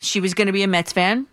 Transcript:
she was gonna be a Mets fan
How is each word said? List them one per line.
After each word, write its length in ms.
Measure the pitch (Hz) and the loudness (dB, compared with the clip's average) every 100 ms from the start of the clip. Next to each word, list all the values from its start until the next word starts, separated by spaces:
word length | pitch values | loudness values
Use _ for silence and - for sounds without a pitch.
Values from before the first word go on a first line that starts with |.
she 180 | - 208 | -6 -2
was 140 | 185 | -2
gonna 200 | 180 202 | 0 0
be 100 | 190 | 0
a 40 | 196 | 0
Mets 280 | 180 170 | 0 0
fan 320 | - 180 226 269 | 0 2 2 -4